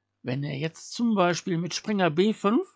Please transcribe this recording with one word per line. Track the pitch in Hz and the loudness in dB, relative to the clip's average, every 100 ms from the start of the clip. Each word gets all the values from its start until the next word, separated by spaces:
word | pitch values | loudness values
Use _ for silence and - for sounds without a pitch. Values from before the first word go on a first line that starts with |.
| _ _ | _ _
Wenn | 131 131 | -6 -6
er | 143 139 | -4 -4
jetzt | 160 - - | -6 -8 -14
zum | - 233 202 | -2 0 2
Beispiel | 175 165 - 165 | 2 2 -2 -4
mit | 175 | -4
Springer | - - 196 175 | -6 -4 2 2
B | 147 208 | 4 2
fünf | 214 196 247 381 | 2 0 0 -2